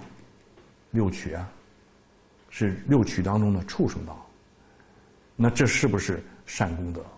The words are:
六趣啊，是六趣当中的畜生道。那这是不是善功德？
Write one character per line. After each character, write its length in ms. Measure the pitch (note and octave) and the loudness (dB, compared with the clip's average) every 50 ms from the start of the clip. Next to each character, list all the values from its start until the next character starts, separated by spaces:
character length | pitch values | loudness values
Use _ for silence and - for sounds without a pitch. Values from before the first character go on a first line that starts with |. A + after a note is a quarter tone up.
| - - - - - - _ _ _ _ _ - - _ _ _ _ _ | -8 -12 -20 -20 -20 -20 _ _ _ _ _ -20 -20 _ _ _ _ _
六 180 | - A#2 G#2+ F#2+ | 0 0 2 0
趣 240 | F2 - - E2 | 0 -4 -8 -10
啊， 160 | D#2 E2+ F#2 G2 - - _ _ _ _ _ _ _ _ _ _ _ _ _ _ _ _ _ _ | -8 -8 -10 -12 -14 -20 _ _ _ _ _ _ _ _ _ _ _ _ _ _ _ _ _ _
是 340 | - - A2+ G2+ F#2 - - - | -4 0 0 0 0 0 2 4
六 160 | C#3+ C3 G#2 | 4 4 4
趣 180 | - - - | 2 0 0
当 160 | F2+ G2 G2+ G#2+ | 0 2 2 2
中 160 | G#2+ G#2 G2+ | 2 2 2
的 80 | F#2 F2+ | 0 -2
畜 220 | - - - E3+ G#2+ | -4 -2 0 0 0
生 160 | - F2 E2 | -2 -6 -10
道。 220 | D#2+ D2+ - - - - _ _ _ _ _ _ _ _ _ _ _ _ - _ _ _ _ _ _ _ | -12 -14 -16 -20 -20 -20 _ _ _ _ _ _ _ _ _ _ _ _ -20 _ _ _ _ _ _ _
那 120 | - A#2 A#2+ | 2 2 2
这 160 | A2+ - C#3+ | 4 4 2
是 220 | A#2 - - - | 2 2 2 2
不 100 | B2+ G2+ | 2 2
是 240 | G2 - - F#2 E2 - - - - - | 0 0 -2 -4 -4 -8 -12 -20 -20 -18
善 300 | - - - G#2+ F2 E2 | -10 -4 -2 -2 -2 -2
功 180 | E2+ F2 F2 | -4 -6 -6
德？ 80 | E2+ E2 D#2+ - - | -8 -10 -12 -14 -20